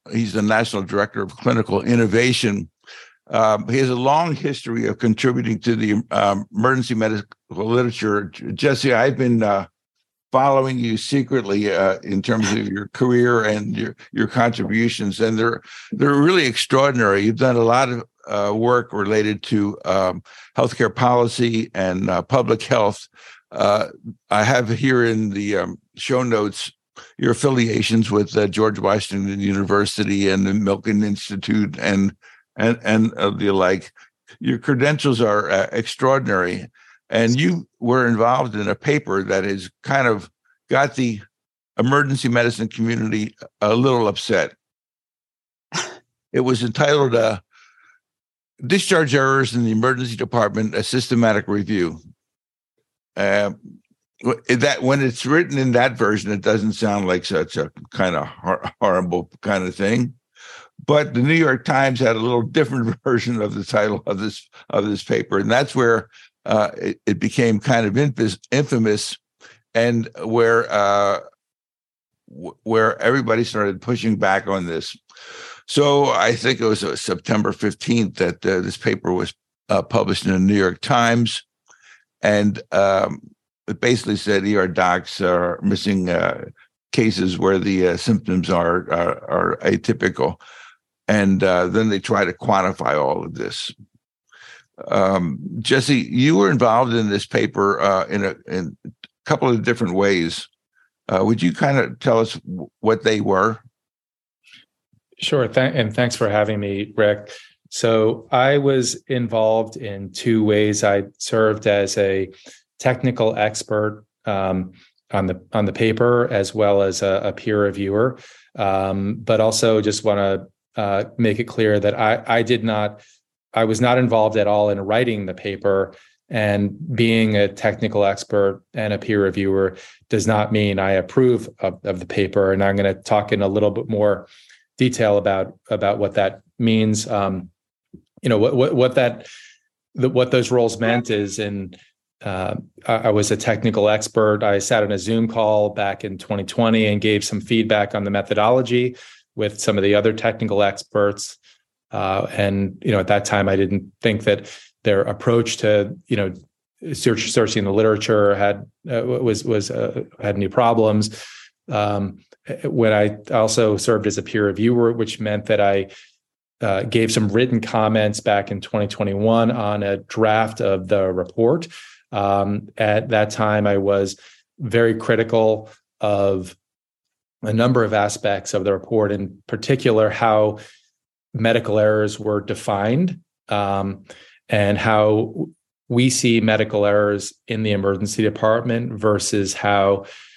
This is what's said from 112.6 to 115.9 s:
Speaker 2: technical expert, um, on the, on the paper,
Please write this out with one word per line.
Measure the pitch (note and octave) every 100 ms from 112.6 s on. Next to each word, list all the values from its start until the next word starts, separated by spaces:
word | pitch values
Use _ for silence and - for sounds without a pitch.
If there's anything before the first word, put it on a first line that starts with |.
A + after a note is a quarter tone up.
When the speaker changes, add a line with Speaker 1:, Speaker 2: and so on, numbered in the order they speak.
| _ -
Speaker 2:
technical | B2+ B2+ C3 B2 A2 -
expert, | G#2+ G#2+ - G#2+ G#2+ G#2+ - _ -
um, | G2 F#2+ F#2 F#2 - _ _ _
on | G#2 F#2+
the, | F#2 -
on | A2 G2+
the |
paper, | - C3